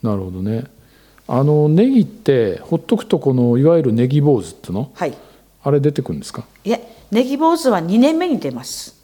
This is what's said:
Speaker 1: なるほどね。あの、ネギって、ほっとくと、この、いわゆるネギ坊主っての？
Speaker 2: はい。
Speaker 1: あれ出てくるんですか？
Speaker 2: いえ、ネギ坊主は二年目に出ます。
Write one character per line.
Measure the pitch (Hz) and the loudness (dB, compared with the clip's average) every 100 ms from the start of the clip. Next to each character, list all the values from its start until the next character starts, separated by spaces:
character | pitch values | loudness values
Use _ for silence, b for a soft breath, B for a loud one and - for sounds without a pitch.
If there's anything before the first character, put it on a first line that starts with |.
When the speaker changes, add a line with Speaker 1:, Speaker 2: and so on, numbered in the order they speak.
Speaker 1:
な | 120 101 | -4 -4
る | |
ほ | 95 | -6
ど | 92 | -8
ね。 | 98 113 127 _ b b b b - | -6 -6 -8 _ b b b b -6
あ | 123 | 0
の、 | 143 151 151 | 2 2 2
ネ | 156 247 | 4 4
ギ | 269 | 4
っ | 160 | 0
て、 | - - 135 110 87 | -2 0 2 2 -2
ほ | - 165 | -4 -6
っ | |
と | - 220 | -2 -4
く | |
と、 | - 180 | 0 -2
こ | 143 | 0
の、 | 127 120 120 | 2 2 4
い | |
わ | 143 170 | 4 4
ゆ | |
る | 135 | 2
ネ | 110 127 | 0 2
ギ | 143 | 2
坊 | 147 131 | 2 2
主 | 92 | -2
っ | |
て | - - | -16 -8
の？ | 92 139 | -6 -6
Speaker 2:
は | - 165 | -6 -8
い。 | - B B _ _ | -8 B B _ _
Speaker 1:
あ | - | 0
れ | 143 | 2
出 | 143 | 2
て | 143 | -2
く | 131 | -6
る | 151 | -8
ん | |
で | |
す | - | -10
か？ | - - _ | -14 -16 _
Speaker 2:
い | - | -6
え、 | 240 - B B | -6 -6 B B
ネ | 208 | -2
ギ | 254 277 | 0 0
坊 | 320 339 | 0 2
主 | 330 | 0
は | 202 | 0
二 | 165 214 | 0 0
年 | 269 320 | 2 0
目 | 359 | -2
に | 240 | -2
出 | 143 | -4
ま | 123 | -10
す。 | 127 - - _ | -12 -14 -16 _